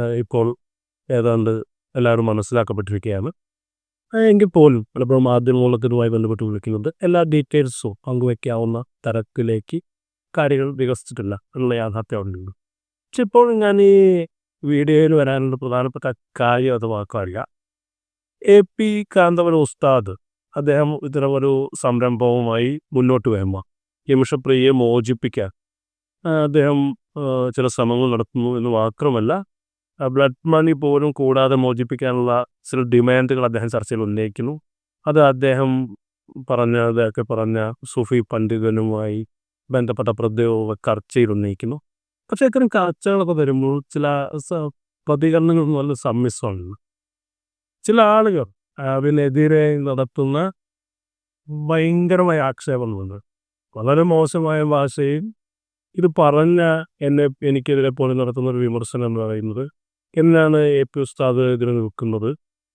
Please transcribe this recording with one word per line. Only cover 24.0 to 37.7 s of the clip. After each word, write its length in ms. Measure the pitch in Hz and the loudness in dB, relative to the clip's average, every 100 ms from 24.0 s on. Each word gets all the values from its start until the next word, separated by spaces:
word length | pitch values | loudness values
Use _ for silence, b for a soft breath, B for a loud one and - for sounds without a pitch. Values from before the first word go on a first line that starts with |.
| - | -2
നിമിഷപ്രിയയെ 640 | 131 127 143 131 131 131 | 0 0 -2 0 2 4
മോചിപ്പിക്കാൻ, 800 | 131 120 120 113 123 120 117 98 - _ _ _ _ _ _ 170 | 2 2 0 -2 -4 -4 -6 -8 -12 _ _ _ _ _ _ -4
ആ, 60 | 156 | -2
അദ്ദേഹം, 360 | 151 151 143 143 139 123 _ 151 | 2 2 2 2 -2 -6 _ -8
ആ, 80 | 139 131 127 | -4 -2 -2
ചില 180 | 127 127 | -2 -2
ശ്രമങ്ങൾ 400 | - 117 120 127 | 0 0 0 0
നടത്തുന്നു 400 | 113 113 127 120 123 | -2 -4 -4 -4 -2
എന്ന് 140 | 120 | -2
മാത്രമല്ല, 600 | 113 110 - 147 117 110 185 196 _ _ _ _ _ | 0 -2 -2 -2 0 0 -2 -6 _ _ _ _ _
ആ, 80 | 131 | -4
ബ്ലഡ് 320 | 131 139 127 160 | 2 0 0 0
മണി 280 | 160 160 | 2 2
പോലും 360 | 143 147 143 147 | 0 0 0 0
കൂടാതെ 440 | 139 135 131 131 135 | -2 0 2 2 2
മോചിപ്പിക്കാനുള്ള 800 | 127 120 120 127 131 123 123 120 123 _ - | 0 -2 -6 -4 -4 -2 0 -2 -4 _ -8
ചില 160 | - | -6
ഡിമാൻഡുകൾ 600 | 123 120 120 127 127 131 120 | 2 2 4 2 2 0 0
അദ്ദേഹം 240 | 113 113 | -2 -4
ചർച്ചയിൽ 320 | 113 104 113 | -4 -4 -4
ഉന്നയിക്കുന്നു. 520 | 104 104 110 104 120 151 _ _ _ _ 156 | -4 -4 -6 -6 -8 -10 _ _ _ _ 0
അത് 140 | 151 | 4
അദ്ദേഹം 480 | 139 131 135 127 135 131 123 98 _ _ _ - | 4 4 0 2 0 0 -4 -12 _ _ _ -16
പറഞ്ഞ, 340 | 131 123 117 120 | -4 0 2 2
അതൊക്കെ 400 | 117 117 113 123 | 2 0 0 -2
പറഞ്ഞ 340 | 110 110 110 110 110 | -6 -4 -2 -2 -4